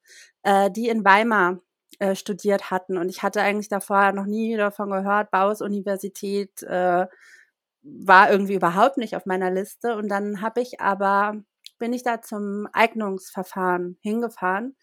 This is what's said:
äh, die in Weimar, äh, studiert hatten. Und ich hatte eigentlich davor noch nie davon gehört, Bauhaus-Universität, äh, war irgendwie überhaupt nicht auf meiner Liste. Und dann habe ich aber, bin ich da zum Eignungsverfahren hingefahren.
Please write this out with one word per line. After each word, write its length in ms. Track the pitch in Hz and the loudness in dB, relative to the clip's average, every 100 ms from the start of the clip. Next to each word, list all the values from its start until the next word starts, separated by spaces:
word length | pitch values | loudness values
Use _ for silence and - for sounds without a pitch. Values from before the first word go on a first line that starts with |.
| _ - - _ | _ -20 -20 _
äh, 280 | 196 196 196 | 2 4 2
die 180 | 190 233 | 0 -2
in 140 | 226 | 2
Weimar, 580 | 196 196 226 214 180 180 _ _ _ - | 6 6 6 2 2 0 _ _ _ -4
äh, 160 | 202 | -2
studiert 560 | 190 - 190 208 196 - | -2 -4 -6 0 -2 0
hatten. 280 | 185 185 185 | -4 -2 -4
Und 100 | 180 | -4
ich 140 | 190 | -4
hatte 180 | 202 208 | -4 0
eigentlich 280 | 196 208 202 | 0 0 -4
davor 440 | 202 - 196 196 | -6 0 2 4
noch 140 | 196 196 | 2 -4
nie 300 | 214 220 226 | -4 -2 0
davon 340 | 208 202 202 | -2 -2 -6
gehört, 400 | 196 196 202 208 | -4 0 0 0
Bauhaus-Universität, 1300 | 185 196 214 202 202 196 196 202 - 202 202 196 - | 0 0 0 -4 -4 -4 -6 -6 -8 -6 -4 -6 -10
äh, 420 | - 180 180 175 185 - - - _ _ _ _ | -6 -2 2 2 0 -6 -20 -20 _ _ _ _
war 480 | - 135 185 185 202 | -20 -6 6 8 8
irgendwie 240 | 202 196 | 6 2
überhaupt 440 | 196 170 180 247 269 | 0 2 4 2 2
nicht 180 | 220 175 | -6 -6
auf 80 | |
meiner 260 | - 185 185 | -4 -2 -2
Liste. 460 | 190 196 - 233 220 | -2 -6 -8 -6 -4
Und 120 | 214 | -4
dann 340 | 202 208 208 | -4 -4 -4
habe 180 | 220 - | -6 -4
ich 200 | 240 - | -6 -4
aber, 560 | - 196 196 196 208 214 202 _ - - | -2 0 2 2 0 -4 -14 _ -20 -10
bin 140 | 233 | -6
ich 100 | 247 | -4
da 200 | 247 226 | -4 -6
zum 460 | - 208 208 202 208 | -6 -8 -6 -8 -4
Eignungsverfahren 1300 | - 226 226 208 190 - - 185 - 185 180 180 180 | 2 2 2 -6 -6 -10 -12 -10 -4 -2 -2 -4 -8
hingefahren. 760 | 208 220 233 226 185 190 240 269 | -6 -4 -4 -4 -4 -4 -6 -14